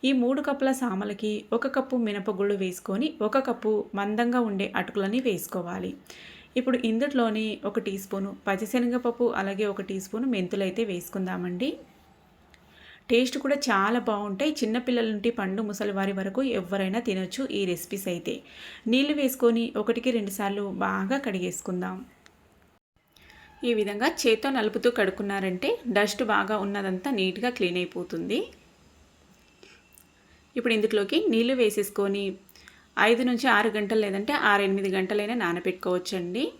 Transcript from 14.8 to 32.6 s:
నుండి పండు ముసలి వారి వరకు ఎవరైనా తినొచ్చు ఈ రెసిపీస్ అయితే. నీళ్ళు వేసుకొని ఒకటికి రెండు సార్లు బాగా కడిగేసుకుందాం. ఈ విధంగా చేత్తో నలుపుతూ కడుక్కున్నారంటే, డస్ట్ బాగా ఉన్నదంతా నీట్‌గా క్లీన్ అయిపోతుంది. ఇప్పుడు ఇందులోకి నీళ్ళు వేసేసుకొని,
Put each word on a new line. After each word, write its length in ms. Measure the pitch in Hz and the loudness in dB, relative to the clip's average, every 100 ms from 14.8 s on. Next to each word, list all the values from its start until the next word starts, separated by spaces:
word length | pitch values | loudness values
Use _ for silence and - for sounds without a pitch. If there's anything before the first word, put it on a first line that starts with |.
| 247 240 226 | 0 0 0
నుండి 200 | 214 220 | 0 -2
పండు 300 | 233 190 196 | -2 -4 -2
ముసలి 300 | 214 202 208 196 | -4 -2 -2 0
వారి 180 | 196 | -2
వరకు 280 | 196 190 196 269 | -2 -2 -2 0
ఎవరైనా 460 | 226 180 196 190 202 | -2 -2 -2 0 0
తినొచ్చు 440 | 240 190 185 220 262 | 0 -2 -2 -4 -4
ఈ 120 | 202 190 | -2 -2
రెసిపీస్ 400 | 175 - 196 190 | -2 -4 -6 -4
అయితే. 260 | 175 - - - - - - - | -4 -4 -8 -8 -20 -18 -10 2
నీళ్ళు 260 | 247 285 294 | 2 4 2
వేసుకొని 480 | 269 262 240 226 233 - | 0 4 4 4 0 -2
ఒకటికి 320 | 214 233 240 | 0 0 2
రెండు 220 | 233 202 190 | 0 -2 -2
సార్లు 300 | 202 202 202 190 | -2 -2 -4 -2
బాగా 380 | 190 190 190 277 | 0 0 0 -2
కడిగేసుకుందాం. 760 | 277 190 180 175 - 180 185 185 - - - _ _ _ _ _ _ _ _ _ - - - - | -2 -2 -2 -4 -6 -4 -4 -8 -14 -20 -20 _ _ _ _ _ _ _ _ _ -20 -20 -20 -6
ఈ 100 | 247 | 0
విధంగా 360 | 226 208 202 262 330 | 2 2 2 0 2
చేత్తో 340 | 247 220 277 | 2 4 2
నలుపుతూ 400 | 269 214 208 247 | 0 0 2 2
కడుక్కున్నారంటే, 800 | 240 196 190 202 196 190 185 277 466 240 | 4 0 0 -4 -2 -2 -2 -2 -2 0
డస్ట్ 340 | 208 208 202 233 | 2 2 0 0
బాగా 240 | 208 190 214 | 2 2 -2
ఉన్నదంతా 500 | 202 202 190 185 277 | -2 -4 -2 -4 -2
నీట్‌గా 380 | 240 190 180 247 | 0 0 0 -4
క్లీన్ 300 | 247 180 175 | 0 -2 0
అయిపోతుంది. 580 | 180 175 175 165 175 233 440 - - _ _ _ _ _ _ _ _ _ - - _ - _ _ _ - _ - | -4 -6 -8 -6 -4 -4 -4 -10 -20 _ _ _ _ _ _ _ _ _ -20 -20 _ -20 _ _ _ -20 _ -2
ఇప్పుడు 180 | 240 | 2
ఇందులోకి 440 | 226 214 214 202 311 427 | 2 4 2 2 2 4
నీళ్ళు 280 | 226 240 262 | 4 4 4
వేసేసుకొని, 680 | 220 208 202 - 202 202 202 190 - - | 2 2 -2 0 0 0 -2 -6 -14 -20